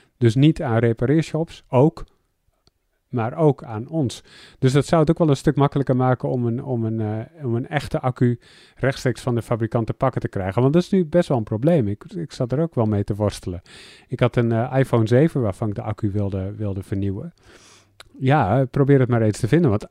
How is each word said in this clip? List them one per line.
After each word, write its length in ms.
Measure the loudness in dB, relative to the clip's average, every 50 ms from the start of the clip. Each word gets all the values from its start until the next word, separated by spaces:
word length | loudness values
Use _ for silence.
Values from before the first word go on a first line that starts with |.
| _ _ _ 0
Dus 160 | 2 2 4
niet 280 | 4 4 4 4 2
aan 160 | -2 0 0 2
repareershops, 840 | 2 2 0 0 0 0 2 0 0 -2 -4 -6 -6 -6 -10 -16 -8 _
ook, 360 | 2 4 4 4 2 -2 -10 -18 _ _ _ _ _ _ _ _ _ _ _ _ _ _ _ _ _ _ _ _
maar 280 | -6 -4 -4 -4 -2
ook 280 | 0 2 2 0 0 -6
aan 240 | -10 -10 -10 -8 -6
ons. 340 | -4 -2 -2 -4 -4 -8 -14 _ -20 -20 -20 -20 -4 _
Dus 140 | 0 2
dat 140 | 2 2 2
zou 140 | 2 2 2
het 100 | 4 2
ook 80 | 2 2
wel 100 | 2 2
een 80 | 2
stuk 200 | 2 0 0 2
makkelijker 400 | 2 2 0 0 -2 0 0 0
maken 320 | 2 2 2 0 0 -2 -4
om 180 | -4 -2 -2
een, 160 | -2 -4 -4 -6
om 200 | -6 -4 -4 -4
een, 160 | -4 -4 -4
eh, 440 | -4 -4 -6 -6 -8 -12 -14 -10 -6
om 100 | -4 -4
een 140 | -4 -4 -4
echte 320 | -6 -6 -4 -4 -6 -4
accu 380 | -2 -4 -2 0 0 0 0 -2 _ -16 -20 -20 -20 _ _
rechtstreeks 440 | -4 -2 -2 -2 -2 -2 -4 -4 -4
van 140 | -4 -4 -4
de 80 | -2
fabrikant 440 | -2 -4 -4 -4 -2 -2 -2 -2 -2
te 60 | -2
pakken 280 | -2 -2 -2 -2 -2 -2
te 80 | -6 -6
krijgen. 340 | -6 -6 -6 -2 0 2
Want 100 | 2 2 2
dat 80 | 2
is 80 | 0 2
nu 140 | 0 0 0
best 240 | 2 0 0 0 2
wel 100 | -2 -2
een 60 | -2
probleem. 440 | -4 -4 -2 2 2 2 2 2 0
Ik, 160 | -4 -6 -10
ik 280 | -12 -12 -12 -12 -10
zat 200 | -6 -6 -4 -2
er 80 | -2 -2
ook 140 | -2 -2 -2
wel 120 | 0 0
mee 180 | 0 0 0 -2
te 100 | -2 -2
worstelen. 460 | -2 -2 -2 -2 -4 -8 -10 -10 -10 -12 -18 -20 -20 -20 -20 -20 -20 _ _
Ik 120 | -2 0
had 160 | 0 2 2
een, 160 | 2 0 2
eh, 260 | 0 0 -2 0 0 0
iPhone 280 | 2 2 2 2 4
zeven 340 | 4 4 4 4 4 2 0
waarvan 280 | -2 -2 -2 -4 -4 -4
ik 60 | -4
de 80 | -6
accu 280 | -6 -8 -6 -4 -4 -2
wilde, 440 | -2 -2 -2 -2 -4 -4 -6 -6 -8
wilde 260 | -6 -6 -6 -6 -6
vernieuwen. 520 | -8 -6 -6 -4 -4 -4 -4 -6 -10 -12 -16 _ _ -20 -20 -20 -20 -20 -20 _ _ _ _ -20 -20 _ -10 -4
Ja, 420 | 0 2 2 2 2 2 2 2
eh, 60 | 0 0
probeer 300 | 0 0 4 4 4 4
het 80 | 4 2
maar 140 | 2 2
eens 160 | 2 0 0 0
te 80 | 0 2
vinden, 220 | 2 4 4 4
want 160 | 2 0 -2 -8